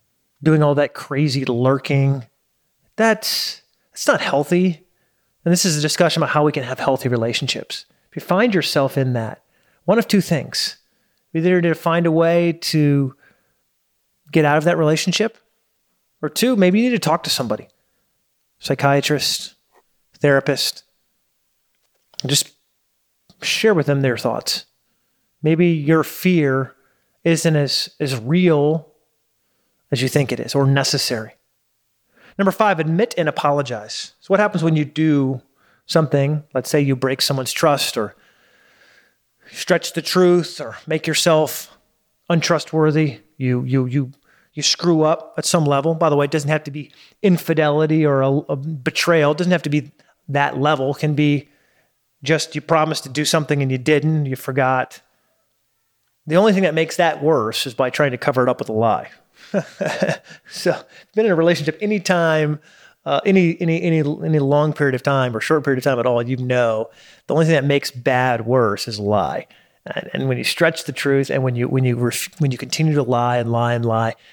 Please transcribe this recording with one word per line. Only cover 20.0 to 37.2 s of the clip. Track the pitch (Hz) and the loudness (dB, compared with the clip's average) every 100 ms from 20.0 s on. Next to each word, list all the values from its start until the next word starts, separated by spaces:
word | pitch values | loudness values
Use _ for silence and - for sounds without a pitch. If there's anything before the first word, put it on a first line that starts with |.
| _ _ | _ _
therapist, | 147 139 143 135 - - - _ _ _ _ _ _ _ _ _ _ _ _ - | 2 2 0 -2 -4 -8 -16 _ _ _ _ _ _ _ _ _ _ _ _ -10
and | 131 | -4
just | 143 - _ _ _ _ _ _ _ _ _ | -4 -4 _ _ _ _ _ _ _ _ _
share | - - 220 | -6 0 2
with | 180 143 | 2 2
them | 139 | 0
their | 135 113 | 0 0
thoughts. | 123 117 - - - _ _ _ _ _ _ _ | -2 -4 -6 -8 -10 _ _ _ _ _ _ _
Maybe | 151 165 175 | 0 2 2
your | 160 143 160 | 2 2 2
fear | - - 185 175 143 135 131 _ _ _ _ _ | 2 -2 0 2 2 0 -4 _ _ _ _ _
isn't | 170 160 170 151 | 0 0 2 2
as, | 139 - - - | 0 -2 -6 -6
as | 147 127 | -4 -4
real | 113 175 180 147 147 160 - _ _ _ _ _ _ _ _ _ _ | 0 2 4 4 2 0 -6 _ _ _ _ _ _ _ _ _ _
as | 120 | -2
you | 131 | 0
think | 147 127 | 0 -2
it | 123 | -4
is, | 117 | -4
or | 139 135 | 0 2
necessary. | 139 131 139 - 117 107 - _ _ _ _ _ _ _ _ - - | 2 0 -2 -2 -6 -8 -18 _ _ _ _ _ _ _ _ -12 -2
Number | 196 | 0
five, | 180 214 165 | 2 2 2
admit | 160 170 240 - | 0 0 0 -2
and | 156 | -2
apologize. | - 147 143 127 113 107 - - _ | -2 0 0 -4 -8 -10 -14 -14 _
So | - | -2
what | 196 | 0
happens | 208 185 | 0 0
when | 165 156 | 0 0
you | |
do | 147 - 160 143 131 131 - _ _ _ - | -2 -2 2 2 0 -4 -10 _ _ _ -2
something? | 165 151 143 139 151 - | 0 2 2 0 -2 -4
Let's | 131 - | -6 -2
say | 151 | 0
you | 139 | 0
break | 127 127 135 | 0 -2 -2